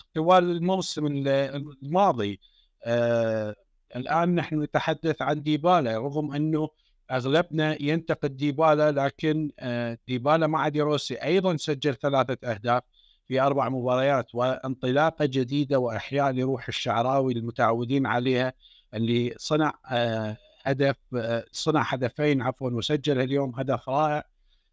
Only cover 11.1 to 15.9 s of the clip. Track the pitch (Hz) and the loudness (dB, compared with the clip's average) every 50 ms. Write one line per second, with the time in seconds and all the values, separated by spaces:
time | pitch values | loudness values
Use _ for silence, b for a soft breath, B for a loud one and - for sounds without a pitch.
11.1 | - - - 135 165 196 185 190 175 147 - - 151 135 123 147 131 - - 143 | -8 -6 -2 0 0 2 2 0 -2 -2 -2 -4 -4 -2 -2 -2 -2 -2 -2 0
12.1 | 139 135 127 127 131 - - 123 113 101 107 120 120 123 - _ b b b b | 2 2 0 0 -2 -6 -4 -6 -6 -4 0 0 0 0 0 _ b b b b
13.1 | b b b - 127 131 131 143 143 135 127 120 131 131 120 127 127 127 131 139 | b b b -4 0 2 2 2 2 2 0 -2 -2 -2 -2 0 0 2 2 2
14.1 | 143 131 113 _ - 117 123 127 131 - - 135 135 - - 127 127 139 156 165 | 2 0 0 _ -4 -2 0 0 -2 -4 -4 -8 -8 -4 -2 0 2 4 2 2
15.1 | 160 - 151 147 127 135 131 120 135 143 147 131 139 131 127 120 | 2 0 -2 0 0 0 -2 0 0 -2 0 2 2 0 0 0